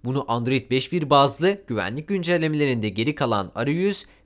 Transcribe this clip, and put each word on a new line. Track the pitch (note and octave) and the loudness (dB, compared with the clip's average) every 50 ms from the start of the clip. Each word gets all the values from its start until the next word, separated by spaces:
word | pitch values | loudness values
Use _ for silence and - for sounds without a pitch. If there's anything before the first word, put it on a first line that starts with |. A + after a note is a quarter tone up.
| - | -6
Bunu | B2 C3 C#3 - | -4 -4 -2 -2
Android | - A#2 A#2+ A#2 A#2+ C3+ B2+ - - | -2 -2 -2 0 0 0 -2 0 0
beş | B2+ C3 C3 - | -2 -2 -2 -2
bir | F3+ F3 D3+ C3+ | -4 -4 2 4
bazlı | D3 C#3 C#3 C3+ G#2+ - E3 F#3+ G3+ G3+ - | 6 6 6 4 2 2 0 0 0 0 -4
güvenlik | - A#2+ G#2 F2+ F#2+ A#2 D3 D3+ | -6 -4 -4 -4 -4 -6 -8 -6
güncellemelerinde | - G3+ F#3+ E3+ E3+ F3 E3 D#3+ D#3 D3+ D3+ D3 C3+ B2 A#2 G#2+ G#2+ | -4 -4 -2 0 0 2 2 2 0 0 0 0 0 0 0 -2 -2
geri | F#2 G#2 A#2 D3+ D3 | -2 -2 -2 -2 0
kalan | - C#3+ A#2+ A2 G2+ F#2+ E2+ - | 0 0 0 0 0 -2 -4 -6
arayüz | G#2+ A#2 C#3 D3+ E3+ F#3 G3+ G3 - - - _ _ _ | -4 -2 -2 0 0 0 0 -2 -4 -8 -14 _ _ _